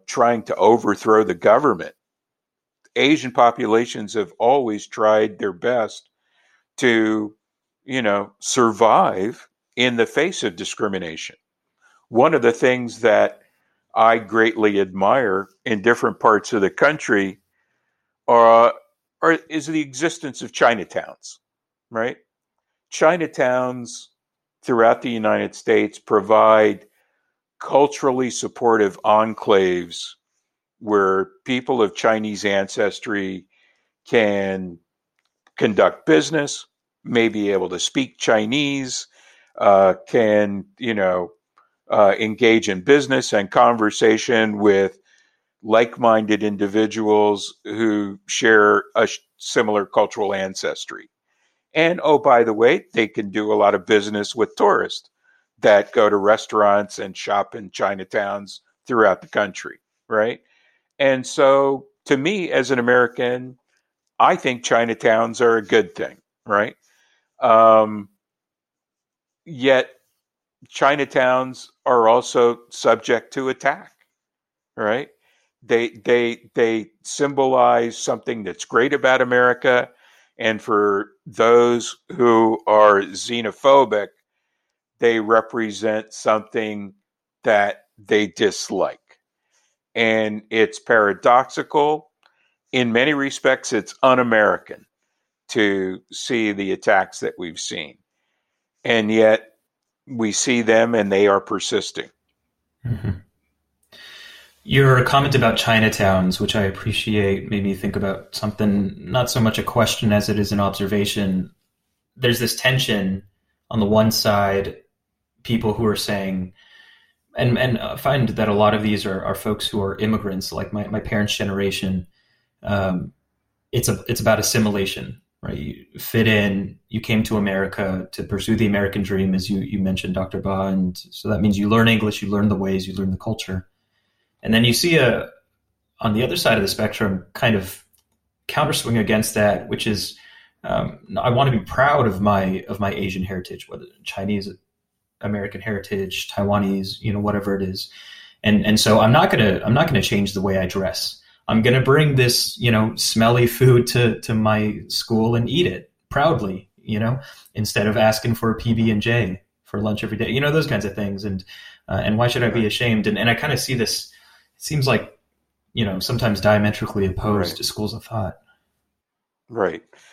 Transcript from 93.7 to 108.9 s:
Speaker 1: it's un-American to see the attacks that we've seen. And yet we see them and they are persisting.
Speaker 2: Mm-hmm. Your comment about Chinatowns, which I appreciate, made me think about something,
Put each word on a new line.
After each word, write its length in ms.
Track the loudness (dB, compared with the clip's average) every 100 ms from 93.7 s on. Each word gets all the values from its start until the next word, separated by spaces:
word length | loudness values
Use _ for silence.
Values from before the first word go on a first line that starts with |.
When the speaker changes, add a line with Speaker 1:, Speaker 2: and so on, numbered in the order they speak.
Speaker 1:
it's 220 | -4 -4 0
un-American 840 | 2 4 4 4 4 0 -6 -20 _ _ _ _ _ _ -6
to 520 | 0 0 0 -4 -8 _
see 400 | -12 -6 -2 -2
the 200 | -4 -4
attacks 480 | -4 0 0 0 -6
that 120 | -10 -8
we've 200 | -12 -12
seen. 380 | -12 -12 -14 _ _ _ _ _ _ _ _ _
And 260 | -2 -2 2
yet 420 | 4 4 4 -2 _ _ _ _ _ -12
we 260 | -6 -4
see 280 | -2 -2 0
them 340 | 2 2 2
and 160 | 0 2
they 180 | 4 4
are 120 | 2
persisting. 720 | 0 -8 -4 -4 -6 -12 -14 _ _ _ _ _ _ _ -10
Speaker 2:
Mm-hmm. 240 | -8 -8 -10 -14 _ _ _ _ _ _ -20 -20 -20 -20 -20 _ _
Your 380 | 0 4 6 4
comment 320 | 4 2 2 2
about 200 | 2 0
Chinatowns, 840 | 2 2 2 2 0 2 0 -2
which 160 | -2 -2
I 60 |
appreciate, 840 | -2 -4 -6 -6 -2 0 0 -2 -4
made 140 | -4
me 120 | -4
think 200 | -4 -4
about 400 | -4 -4 -8 -10
something, 580 | -8 -6 -2 0 0 -2